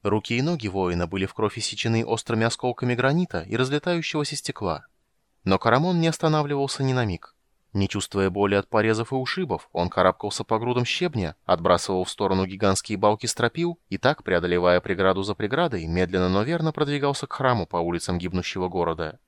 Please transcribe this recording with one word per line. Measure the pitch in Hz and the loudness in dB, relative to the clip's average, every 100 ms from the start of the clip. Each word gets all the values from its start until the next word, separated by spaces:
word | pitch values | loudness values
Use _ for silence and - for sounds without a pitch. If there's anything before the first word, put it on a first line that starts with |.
Руки | 104 104 - 117 | 0 -2 0 -2
и | |
ноги | 143 170 110 | 0 -2 -4
воина | 95 92 87 85 | -2 0 0 -2
были | 95 | -2
в | 95 | -4
кровь | - 107 - | -2 -2 -2
иссечены | - 107 120 113 | -8 -4 0 0
острыми | 113 113 - 113 | 0 -2 0 0
осколками | 113 - 127 120 123 | 0 0 -4 -2 -2
гранита | 120 131 160 180 87 80 | 2 2 2 0 -4 -4
и | 110 | -2
разлетающегося | 131 147 180 170 156 156 147 143 | 0 0 -2 -2 -2 -4 -4 -6
стекла. | - - 98 78 - _ _ _ _ _ | -8 -6 -4 -4 -8 _ _ _ _ _
Но | 92 98 | 0 2
Карамон | 117 123 170 175 | 4 4 4 2
не | 165 | 2
останавливался | 156 160 156 143 143 139 - | 2 0 2 0 -2 -2 -2
ни | 135 | 0
на | 127 113 | 0 0
миг. | 85 - _ _ _ _ | -4 -10 _ _ _ _
Не | 101 98 | -2 0
чувствуя | 101 - 98 98 | -2 -2 0 0
боли | 95 101 101 | 2 2 2
от | - | 2
порезов | 110 110 110 117 | 2 2 2 0
и | |
ушибов, | 135 127 - 170 85 - | -4 -4 -4 -4 -4 -6
он | - 87 | -4 -2
карабкался | - 92 - 104 - | 4 4 2 -6 -8
по | - 110 | -2 -2
грудам | 117 123 | 0 0
щебня, | 123 - 180 117 85 - | 0 -2 -2 -2 -4 -6
отбрасывал | - 98 90 87 - 92 | 0 2 4 4 4 -2
в | 90 | -2
сторону | - 98 95 | -2 0 2
гигантские | 95 95 104 95 - 101 | 0 0 2 2 -2 0
балки | 104 107 113 | 2 2 -2
стропил | - 117 - 170 170 _ | 0 -2 0 -4 -4 _
и | 95 | 0
так, | 131 151 | 0 0
преодолевая | - 90 87 87 90 90 | 0 0 2 2 4 4
преграду | - 92 95 95 | 2 2 2 2
за | 98 101 | -2 -4
преградой, | 107 139 175 104 80 | -2 0 0 -2 -2
медленно, | 85 90 92 90 | 0 2 2 2
но | 95 | 2
верно | 113 170 160 | 0 -2 -2
продвигался | 151 147 143 143 139 139 | -2 -2 0 -2 -2 -6
к | |
храму | - 135 120 85 | 0 2 2 0
по | 87 | -2
улицам | 85 85 - 87 | 0 -2 -2 -4
гибнущего | 90 90 87 95 92 | -2 -4 -4 -4 -4
города. | 90 85 82 80 - | 0 -2 -2 -6 -10